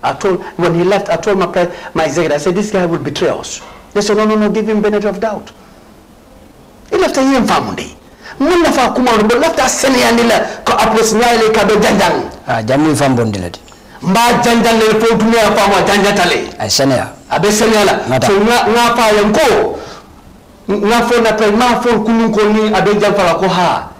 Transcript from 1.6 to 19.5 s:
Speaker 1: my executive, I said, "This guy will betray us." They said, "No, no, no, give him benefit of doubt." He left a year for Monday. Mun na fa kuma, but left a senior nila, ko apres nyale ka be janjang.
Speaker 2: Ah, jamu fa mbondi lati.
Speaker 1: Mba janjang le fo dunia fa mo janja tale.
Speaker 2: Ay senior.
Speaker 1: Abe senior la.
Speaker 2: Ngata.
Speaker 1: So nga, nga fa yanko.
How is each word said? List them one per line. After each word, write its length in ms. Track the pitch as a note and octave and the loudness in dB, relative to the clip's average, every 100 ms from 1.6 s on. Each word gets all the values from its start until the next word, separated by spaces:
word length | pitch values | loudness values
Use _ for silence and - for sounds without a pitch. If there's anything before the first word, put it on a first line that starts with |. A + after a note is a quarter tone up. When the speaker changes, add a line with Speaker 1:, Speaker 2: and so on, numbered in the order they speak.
| F3 - - | -4 -4 -10
Speaker 1:
my 100 | E3+ | -4
executive, 320 | D#3 D3 D#3+ D3 | -2 -2 -2 -2
I 20 | |
said, 160 | E3 | -2
"This 160 | F3+ G#3 | -2 -2
guy 160 | F#3+ F3+ | -2 -2
will 140 | E3 | -2
betray 280 | B2+ C#3+ E3 | -6 -2 -2
us." 320 | - - - - - - | -2 -8 -14 -16 -20 -8
They 80 | G#3 | -4
said, 160 | G#3 G#3 | -2 0
"No, 80 | |
no, 120 | G#3+ G#3+ | 0 2
no, 120 | G#3 | 0
give 180 | A3 G#3+ | 0 0
him 120 | G#3+ | 0
benefit 280 | G#3 G#3 G3+ | 0 0 -2
of 120 | F#3+ | -4
doubt." 300 | A3 G#3 - - - - - - - - - - - - - - - | -6 -6 -12 -20 -20 -20 -20 -20 -20 -20 -20 -20 -20 -20 -20 -20 -6
He 60 | F4 | 0
left 200 | F4 - | 0 2
a 40 | |
year 200 | C4 C4+ | 2 2
for 180 | G#3+ - | 2 -2
Monday. 360 | - - - - - - - - | -4 -8 -12 -16 -20 -20 -20 -4
Mun 240 | C#4 F4 | 0 2
na 80 | D#4 | 2
fa 240 | C#4 A#3+ | 2 0
kuma, 240 | - B3 A3 G#3+ | 0 0 2 2
but 120 | A#3+ | 2
left 180 | D#4+ E4 | 0 0
a 100 | C4 | -2
senior 460 | - C#4 B3+ A#3+ | 0 0 2 2
nila, 480 | A#3 A#3 G#3 - - | 2 2 2 -2 -6
ko 80 | - A3+ | -4 0
apres 340 | A3 A3 A3+ | 2 2 2
nyale 400 | G#3+ A#3+ A#3 A3 | 2 2 2 2
ka 140 | G#3+ G3 | 2 2
be 80 | |
janjang. 560 | G#3 A3 G3 - G4 - - - | 2 2 2 0 -2 -6 -14 -8
Speaker 2:
Ah, 160 | A#2 | -6
jamu 320 | A2 C3 D#3 | 0 2 2
fa 140 | C#3 C#3 | 2 2
mbondi 300 | B2+ A2+ G2+ | 2 0 -4
lati. 220 | F2 - - - - - | -8 -12 -20 -20 -20 -10
Speaker 1:
Mba 400 | D#3+ G3+ A#3+ A#3+ | -2 2 2 2
janjang 360 | A#3+ A#3 A3+ A3+ | 2 2 2 2
le 200 | A3 G#3+ | 2 2
fo 140 | A3+ G#3+ | 0 2
dunia 340 | A3 A#3 G#3 | 2 2 2
fa 160 | G#3 G3 | 2 0
mo 180 | G3 E3+ | 0 0
janja 280 | G3+ G3 F#3+ | 0 0 0
tale. 320 | F3 C3+ - - | 0 -2 -6 -8
Speaker 2:
Ay 100 | F#2+ | -6
senior. 440 | - C3+ B2+ - - - | 0 0 0 -4 -12 -8
Speaker 1:
Abe 240 | C#3 G3 | -2 0
senior 320 | G#3 A3+ G#3+ | 0 2 2
la. 160 | F#3+ D#3+ - | 2 0 -2
Speaker 2:
Ngata. 180 | C3 - | 0 2
Speaker 1:
So 140 | G3 | 2
nga, 240 | G#3+ A#3+ | 2 2
nga 320 | G#3+ A#3 A#3 - | 2 2 0 2
fa 160 | A3+ | 2
yanko. 680 | G#3+ G#3 G#3+ G#4 | 2 2 2 2